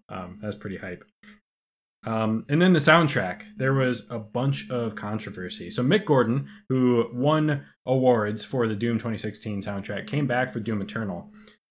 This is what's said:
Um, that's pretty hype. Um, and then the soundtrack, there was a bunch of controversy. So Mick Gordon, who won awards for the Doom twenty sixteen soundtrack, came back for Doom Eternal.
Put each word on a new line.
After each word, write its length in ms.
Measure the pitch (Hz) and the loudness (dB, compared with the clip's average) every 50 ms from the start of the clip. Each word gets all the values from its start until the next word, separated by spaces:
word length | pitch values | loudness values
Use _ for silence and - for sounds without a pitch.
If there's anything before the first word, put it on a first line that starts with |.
| _ - | _ -14
Um, 320 | 98 95 90 90 90 104 | -12 -12 -10 -12 -12 -10
that's 140 | 104 107 101 | -8 -8 -8
pretty 220 | - - 104 95 90 | -8 -8 -10 -10 -10
hype. 260 | - 92 90 90 - _ _ _ _ - - _ _ _ _ _ _ _ _ _ _ _ _ _ - | -10 -12 -12 -14 -16 _ _ _ _ -20 -20 _ _ _ _ _ _ _ _ _ _ _ _ _ -8
Um, 400 | 117 113 110 110 110 110 113 - - | -4 -2 0 0 0 0 -2 -2 0
and 120 | 143 160 | 2 4
then 120 | 180 185 185 | 6 6 6
the 60 | 160 | 6
soundtrack, 640 | 139 156 156 170 165 143 - 120 95 92 90 - - - - | 8 8 8 8 6 4 2 0 -2 -4 -6 -10 -14 -16 -8
there 180 | - 131 135 135 | -4 -2 0 2
was 360 | 135 131 127 123 - - - | 2 2 0 0 -2 -6 -10
a 100 | 120 113 | -10 -10
bunch 500 | 107 - - 120 127 139 139 - - - | -10 -6 -4 -2 -2 -2 -2 -2 -4 -6
of 240 | 131 120 117 113 107 | -6 -4 -4 -4 -6
controversy. 800 | - 104 104 110 107 - 101 - 92 92 90 - - - 107 | -8 -8 -6 -6 -6 -6 -8 -10 -10 -10 -10 -10 -10 -10 -8
So 120 | 107 123 123 | -4 -2 2
Mick 200 | 131 180 - 180 | 2 2 2 2
Gordon, 460 | - 147 131 120 110 120 139 139 - - - _ - | 4 4 4 4 4 2 -2 -2 -6 -12 -12 _ -2
who 420 | 131 131 127 123 123 117 117 - - | 0 2 4 4 4 4 2 0 -2
won 520 | 120 131 147 156 156 151 151 147 143 143 - _ _ - | -2 2 2 2 4 2 2 0 -2 -6 -10 _ _ -2
awards 580 | - 131 131 131 127 123 113 104 104 107 107 - | 0 2 4 6 6 6 6 4 0 -2 -4 -6
for 240 | - - 131 117 113 | -4 -2 0 0 0
the 80 | 110 | 0
Doom 240 | 101 113 117 117 110 | 0 0 0 0 -2
twenty 180 | - 120 110 98 | -2 -4 -6 -6
sixteen 440 | - 107 98 - - 110 104 98 | -6 -8 -10 -8 -8 -8 -6 -6
soundtrack, 440 | 98 107 101 98 98 - 104 98 - | -6 -6 -6 -6 -6 -6 -8 -8 -8
came 220 | - 143 147 147 120 | -4 -4 -2 0 0
back 240 | 120 123 127 127 | 0 0 -2 -2
for 80 | - 120 | -4 -6
Doom 220 | 104 113 110 104 | -4 -4 -4 -4
Eternal. 500 | 98 - - 113 113 101 90 87 - - - - - - - _ _ _ | -4 -6 -6 -6 -6 -6 -6 -8 -10 -14 -20 -20 -20 -20 -20 _ _ _